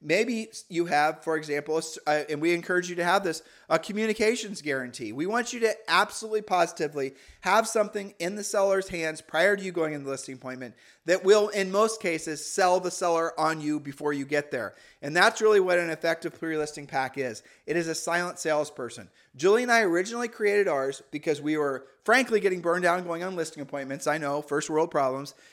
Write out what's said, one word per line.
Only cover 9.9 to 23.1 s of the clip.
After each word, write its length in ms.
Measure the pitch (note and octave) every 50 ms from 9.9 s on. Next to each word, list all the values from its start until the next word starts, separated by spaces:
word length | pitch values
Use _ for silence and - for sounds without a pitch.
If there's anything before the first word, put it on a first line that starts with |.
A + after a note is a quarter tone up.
in 120 | D3+ C#3+ C#3
the 60 | C3+
listing 260 | C3+ C3 - C3+ C3
appointment 380 | B2 C3 B2+ B2+ B2+ B2+ A2+ - _ - - _ _ _
that 200 | D#3+ F#3 F#3 F#3+
will, 240 | F#3+ G#3+ G#3+ G#3 G#3
in 220 | G3 G3 F#3+ F#3
most 300 | F#3+ G#3 A3 A3 A3 -
cases, 440 | - F3 F3+ F#3+ - D#3+ D#3 D3 -
sell 360 | - - G3 F#3 F3+ F3+ F#3
the 100 | F3 F3
seller 480 | - - F#3 F3 E3 E3 E3 E3 - D#3
on 220 | D#3 D#3 D#3+ D#3
you 180 | D3 D3+ D3+ D3
before 340 | C#3 C#3+ C3+ - D3 D3 D3
you 100 | C#3 C3+
get 260 | C#3 D3 D3 D3 -
there. 240 | C#3+ B2 G#2+ F#2 - - - - _ _
And 120 | C#3 C#3+ D#3
that's 280 | F3+ G3 A3+ - -
really 180 | A3 G#3+ G#3 G3+
what 180 | F#3 F3+ F3+ F3
an 120 | E3+ E3
effective 480 | D#3+ - - E3 E3 E3 - E3 - -
pre-listing 480 | E3 D#3+ D#3 D3+ D3+ D3+ - D3+ C#3+
pack 320 | - C#3+ C3+ C3 B2 - C#3
is. 240 | C3 A#2+ A2 - - - - _ _
It 100 | C#3 D#3
is 120 | E3+ E3 E3
a 60 | D#3+
silent 440 | - - E3 E3+ F3 F3 F3 E3+ -
salesperson. 720 | - D#3+ D3+ D3+ C#3+ - - - B2 A#2 - A#2+ F#2 - _ _ _ _ -
Julie 260 | C3 D3+ G3 G#3+ A#3+
and 100 | B3 B3
I 100 | A#3 A3+
originally 460 | G#3+ F3 E3+ F3 F#3 A3+ A#3 A#3+ A#3+ A#3
created 400 | - - G#3+ G3+ G3+ G#3 G3 F3
ours 340 | D3 C3+ C3 C#3 C#3 - - _
because 300 | - D3 - E3+ D3 C#3+
we 160 | C#3+ D3+ D#3
were, 300 | D3+ C#3+ C#3 C3 B2+ - - _ _ _
frankly, 360 | G#3 A#3 C4 B3+ B3 A3+ G#3
getting 200 | F#3 F#3+ F#3 F3
burned 220 | E3+ E3+ F3 F3+
down 220 | F3+ E3+ F3 F#3 F3+
going 180 | E3+